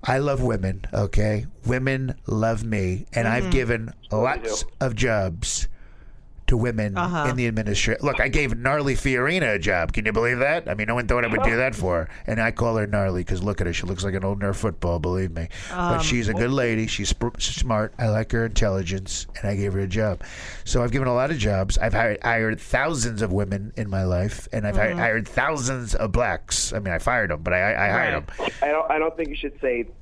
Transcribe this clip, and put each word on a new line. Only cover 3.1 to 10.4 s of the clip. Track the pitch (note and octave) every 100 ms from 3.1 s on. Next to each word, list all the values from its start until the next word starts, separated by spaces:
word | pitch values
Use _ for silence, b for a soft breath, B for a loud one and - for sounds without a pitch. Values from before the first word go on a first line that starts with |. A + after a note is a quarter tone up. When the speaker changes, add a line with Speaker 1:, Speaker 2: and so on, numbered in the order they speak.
Speaker 1:
and | - A2+
I've | A#2
Speaker 2:
Mm-hmm. | F3+
Speaker 1:
given | C3+ A#2 A#2 A2+ - -
Speaker 3:
Sure | G#2+
Speaker 1:
lots | A#2+ D#3 A#2 G#2
Speaker 3:
do. | - -
Speaker 1:
of | C3+ A2
jobs | B2+ G#2+ F#2+ E2+ - - - b b b b b b - -
to | B2+
women | A#2+ A2 G#2 G2
Speaker 2:
Uh-huh. | F3 F3 C#3+
Speaker 1:
in | B2
the | A#2+
administration. | A2 G#2+ G2+ - A2
Look, | C#3+ C3
I | B2
gave | C3 C#3 B2
Gnarly | B2+ D3 C#3 B2
Fiorina | C#3+ B2+ C3 F3+ C#3
a | G#2
job. | E2+ F2+ E2
Can | -
you | G#2+
believe | G#2+ A#2+ B2